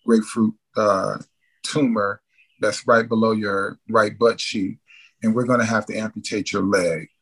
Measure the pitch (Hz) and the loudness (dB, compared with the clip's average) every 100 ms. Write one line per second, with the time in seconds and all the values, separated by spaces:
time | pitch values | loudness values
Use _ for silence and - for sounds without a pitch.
0 | - 113 - 120 107 - _ - 104 95 | 0 2 2 0 0 -2 _ -2 0 0
1 | 95 52 - _ _ _ - 151 131 110 | -2 -6 -12 _ _ _ -6 0 0 0
2 | 101 101 _ _ _ - - 117 127 117 | -2 -6 _ _ _ -4 -4 -2 2 2
3 | 117 113 110 110 104 98 98 - - 110 | 4 2 2 2 -2 -2 -4 -8 -2 2
4 | 104 104 117 113 - 113 92 - _ - | 2 2 2 2 -4 -4 -4 -8 _ -20
5 | _ _ 113 113 120 123 113 110 - 104 | _ _ 0 0 2 2 2 0 -2 -6
6 | 110 107 - 110 90 98 95 95 87 80 | -6 -8 -6 -6 -2 -2 0 2 0 -2
7 | 78 _ | -8 _